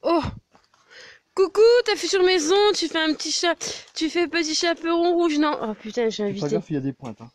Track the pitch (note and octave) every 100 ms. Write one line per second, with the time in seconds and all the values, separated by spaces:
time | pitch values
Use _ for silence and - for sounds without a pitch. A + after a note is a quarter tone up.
0 | - E4 - - _ _ _ _ _ -
1 | - - _ - F#4+ - A4+ A#4+ A#4+ G4
2 | E4 G4 F4+ F#4 D4+ G4 G#4 F#4+ E4 E4
3 | D#4+ D#4 D#4+ - F4 D#4+ - - - -
4 | D#4+ E4+ E4+ D#4+ D#4 D#4 F4 E4+ E4 E4+
5 | E4+ E4+ E4+ D4 D4+ D4 A3 G#3+ G#3+ A3+
6 | A3+ G#3+ G#3 G3 D3 G#3+ - D3+ C3+ C3
7 | B2+ A2 A#2+